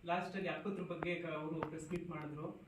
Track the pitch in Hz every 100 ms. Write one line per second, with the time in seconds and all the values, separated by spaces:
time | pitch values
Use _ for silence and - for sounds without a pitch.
0 | 170 180 - 190 180 156 208 190 - 170
1 | 175 175 170 156 156 160 151 156 147 175
2 | 170 160 151 147 170 -